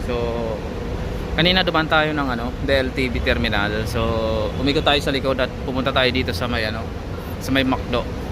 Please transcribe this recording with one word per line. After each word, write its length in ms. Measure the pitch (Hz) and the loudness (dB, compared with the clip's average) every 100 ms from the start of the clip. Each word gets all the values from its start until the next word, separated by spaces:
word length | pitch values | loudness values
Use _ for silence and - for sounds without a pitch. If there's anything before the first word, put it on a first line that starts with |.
| - | -4
So, 60 | 120 120 117 113 107 - - - - - - - - | -2 -2 -2 -2 -4 -6 -6 -6 -4 -4 -4 -2 2
kanina 240 | 175 185 | 4 4
dumaan 260 | 180 165 160 | 2 2 2
tayo 220 | 160 156 | 2 2
ng 180 | 151 139 117 | 2 0 -2
ano, 140 | 120 - 135 | -4 -2 2
D 40 | |
L 160 | 139 131 | 2 2
T 160 | 139 131 | 0 0
V 140 | 123 | 0
terminal. 640 | 127 120 117 104 101 107 110 | 2 2 2 2 0 0 -2
So, 160 | 120 113 113 110 110 104 123 | 0 0 0 0 0 -2 0
umikot 240 | 135 151 | 0 2
tayo 160 | 151 147 | 4 4
sa 140 | 147 | 2
likod 240 | 139 135 135 | 0 0 0
at 80 | 127 - | -2 -2
pumunta 300 | - 131 131 | -4 -2 0
tayo 160 | 135 127 | 2 2
dito 240 | 127 123 | 2 0
sa 160 | - 120 | -2 -2
may 160 | 120 107 | 0 -2
ano, 160 | 110 113 - - - - - | -4 -6 -8 -8 -8 -6 -6
sa 140 | - | 0
may 100 | 135 | 2
McDo. 380 | 131 123 - 120 110 - - | 2 0 0 -2 -2 -6 -6